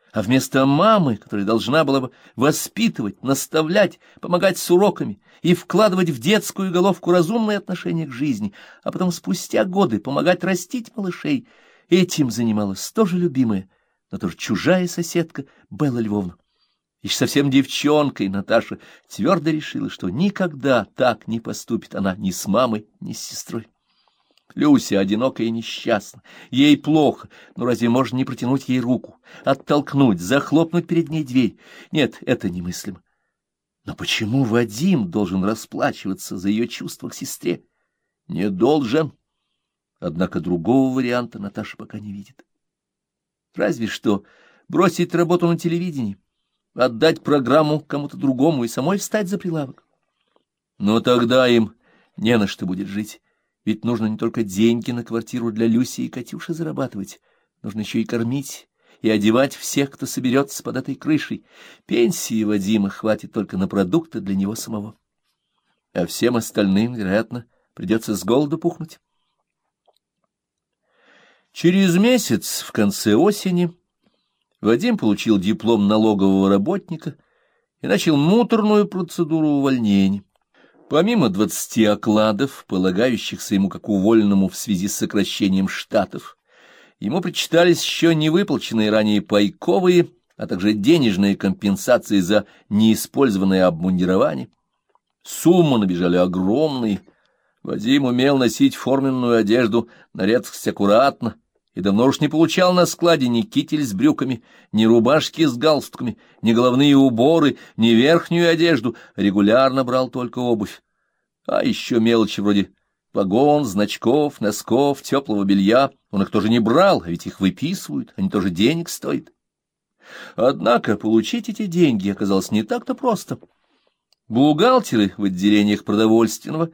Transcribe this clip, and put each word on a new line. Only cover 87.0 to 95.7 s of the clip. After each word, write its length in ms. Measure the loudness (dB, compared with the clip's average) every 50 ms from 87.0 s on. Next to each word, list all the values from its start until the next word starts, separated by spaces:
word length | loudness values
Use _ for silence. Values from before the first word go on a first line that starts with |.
| -6 -4 -4 -4
причитались 640 | -4 -4 -6 -6 -4 2 2 4 6 4 4 2 0
ещё 280 | -4 -2 2 2 2
невыплаченные 800 | 4 4 2 2 2 2 2 0 -2 -4 -4 -4 -2 0 2 2
ранее 320 | 2 2 2 2 2 0 0
пайковые, 840 | 2 2 2 2 2 0 _ -2 0 0 2 4 4 4 4 2 2 _ _ _ _ _
а 80 | -14 -8
также 280 | -8 -6 0 0 0 0
денежные 640 | 2 2 4 4 4 4 2 2 2 2 2 0
компенсации 840 | 0 0 -2 -2 0 0 -2 -2 0 2 2 2 2 2 0 0 0
за 260 | 2 2 0 0 0 -2 _ _ _ _
неиспользованное 960 | 0 4 4 4 4 2 -2 -6 0 0 2 2 2 0 0 2 2 4 4
обмундирование. 840 | 2 2 0 -2 -2 0 0 0 0 2 2 0 0 -2 -6 -12 -14 _ _ _ _ _ _ _ _ _ _ _ _ _ _ _
Суммы 560 | -16 -14 0 2 4 4 6 4 4